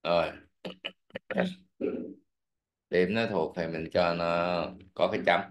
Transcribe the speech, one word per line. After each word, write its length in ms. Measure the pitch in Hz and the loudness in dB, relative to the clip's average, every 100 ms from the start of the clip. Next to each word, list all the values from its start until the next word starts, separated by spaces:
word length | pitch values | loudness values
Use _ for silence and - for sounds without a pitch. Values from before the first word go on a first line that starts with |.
Rồi. 280 | 85 85 78 - - _ - - - _ _ - _ 185 185 - _ _ - - - - _ _ _ _ _ _ _ | 2 2 2 -6 -20 _ -16 -14 -16 _ _ -18 _ -2 -2 -4 _ _ -6 -6 -10 -14 _ _ _ _ _ _ _
Điểm 240 | 87 90 | 2 2
nó 120 | 110 110 | 2 0
thuộc 220 | 98 76 90 | 0 -2 -2
thì 100 | 82 | -4
mình 220 | 80 82 | -4 -2
cho 220 | 90 87 | 2 2
nó 520 | 85 85 85 87 87 78 - - | 2 0 2 2 0 -4 -8 -18
có 140 | - 92 | 0 0
cái 80 | 104 - | 2 2
chấm. 140 | 95 - | 2 0